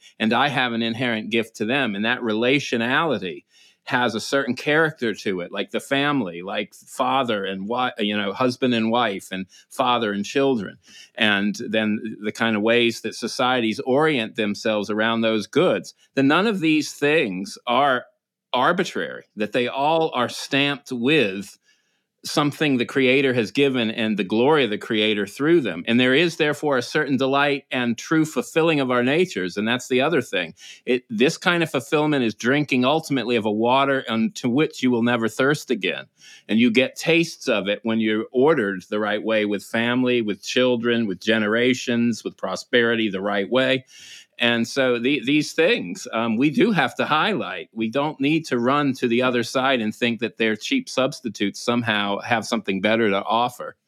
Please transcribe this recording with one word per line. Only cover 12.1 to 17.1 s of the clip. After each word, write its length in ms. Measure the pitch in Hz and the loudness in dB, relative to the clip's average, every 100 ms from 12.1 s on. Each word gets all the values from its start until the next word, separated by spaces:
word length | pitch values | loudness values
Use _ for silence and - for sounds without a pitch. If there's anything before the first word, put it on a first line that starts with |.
| 101 | -8
the 80 | 104 | -8
kind 220 | - 117 | -2 -2
of 80 | 107 | 2
ways 380 | 107 117 117 113 | 2 4 2 0
that 140 | 113 - | -8 -8
societies 640 | 113 - 123 127 113 104 | -6 -2 0 2 0 -2
orient 560 | 131 131 156 139 110 - | 0 2 2 0 -2 -4
themselves 520 | 104 101 117 107 101 | -4 -2 -2 -2 -2
around 320 | 107 113 113 | 0 0 2
those 240 | 113 110 98 | 0 0 0
goods. 460 | 135 175 104 - - _ | 2 2 0 -4 -16 _
Then 140 | - 135 | 0 4
none 180 | 160 214 | 4 2
of 140 | 190 | 0
these 320 | 160 156 139 | 2 2 0
things 640 | - 143 | -2 2